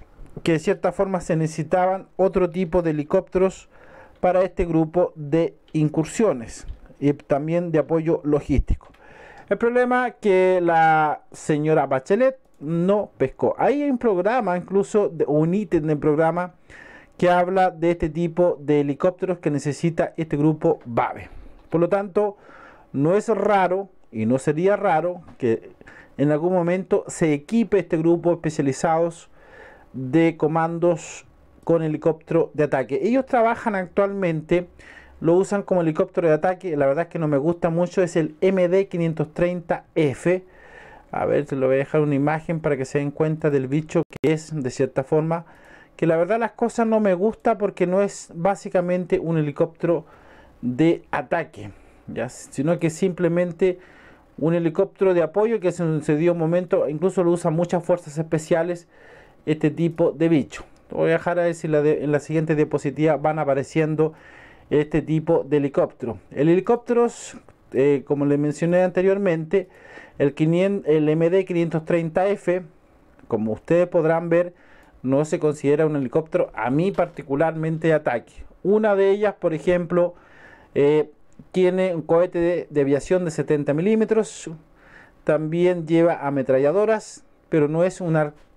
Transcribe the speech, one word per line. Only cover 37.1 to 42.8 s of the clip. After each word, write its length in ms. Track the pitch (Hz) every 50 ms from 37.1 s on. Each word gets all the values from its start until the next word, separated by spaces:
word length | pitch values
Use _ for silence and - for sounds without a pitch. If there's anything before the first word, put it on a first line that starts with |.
que 80 | - 170
no 100 | 160 151
me 80 | 147
gusta 320 | 139 143 170 170 170 - 170
mucho, 340 | 165 170 180 175 - 202
es 140 | 180 170 -
el 200 | 170 156 156 - -
M 280 | 190 190 190 185 180 170
D 200 | 180 196 196 -
quinientos 460 | - 170 170 165 160 160 147 156 -
treinta 500 | - 175 175 180 175 165 - 180 - - _ -
F. 500 | 156 160 139 120 - - 175 180 185 185 - - - - - - - - - - - - -
A 160 | - - -
ver, 200 | - 123 143 143
te 100 | - 147
lo 100 | 135 131
voy 100 | 131 135
a 20 | 135
dejar 220 | 139 - - 156
una 140 | 151 147 143
imagen 460 | 135 143 151 156 156 - - 170 160
para 160 | 156 156 143
que 80 | 127